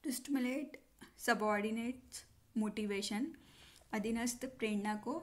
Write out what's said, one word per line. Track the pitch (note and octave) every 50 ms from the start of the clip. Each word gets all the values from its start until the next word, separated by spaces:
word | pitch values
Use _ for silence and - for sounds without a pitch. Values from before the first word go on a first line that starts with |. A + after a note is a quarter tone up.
| -
To | D#4 B3
stimulate | - - - C#4+ C4+ B3 B3 B3+ D4 D4 - - - - _ - - - - - -
subordinates | - - A#3 G3 G#3+ G#3+ G#3+ G#3 G#3 A3 A3 A3+ A#3 A#3+ B3+ - - - - - - - - - - - -
motivation, | A3 G#3+ G#3+ G#3+ - G#3+ G3+ G3+ G3 G3+ - G#3 G#3+ C4 D#4+ - - - - - - - - - - - - -
अधीनस्थ | G#3+ G3+ A3+ A3+ A#3 A#3+ A#3+ A#3+ - - C4 -
प्रेरणा | - A#3 G#3+ G#3 G3+ G3+ G#3+ G#3+
को | G#3+ - A#3 C#4+ E4+